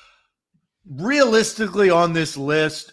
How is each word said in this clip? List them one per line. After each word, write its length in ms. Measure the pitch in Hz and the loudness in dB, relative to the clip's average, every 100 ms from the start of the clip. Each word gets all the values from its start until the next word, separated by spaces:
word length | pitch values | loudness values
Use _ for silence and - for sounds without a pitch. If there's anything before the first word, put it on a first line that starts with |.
| _ _ _ _ _ _ _ _ 185 | _ _ _ _ _ _ _ _ -16
Realistically, 1000 | 135 202 285 254 220 214 - 214 190 196 | -8 -2 2 4 4 0 -2 -4 2 2
on 220 | 170 170 | 4 2
this 220 | 165 156 139 | 0 -4 -6
list, 560 | 139 156 156 151 - | -4 0 -2 -4 -16